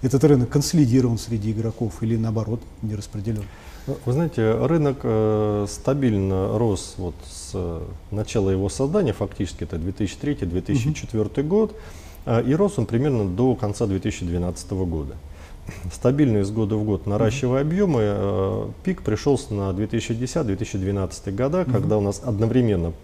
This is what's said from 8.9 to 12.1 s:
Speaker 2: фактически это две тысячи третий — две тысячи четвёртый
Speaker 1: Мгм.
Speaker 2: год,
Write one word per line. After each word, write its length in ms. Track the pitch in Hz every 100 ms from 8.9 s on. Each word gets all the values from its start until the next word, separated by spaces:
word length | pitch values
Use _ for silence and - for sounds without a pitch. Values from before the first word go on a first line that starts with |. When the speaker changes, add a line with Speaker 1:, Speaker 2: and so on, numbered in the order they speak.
| 208 156
Speaker 2:
фактически 520 | - 104 - 95 - 85
это 120 | 82
две 140 | 87
тысячи 240 | - 101 -
третий — 280 | 139 139 90
две 160 | 90
тысячи 320 | - 139 123
четвёртый 500 | 156 - 110 104 -
Speaker 1:
Мгм. 60 | 147
Speaker 2:
год, 260 | 202 214 - - - -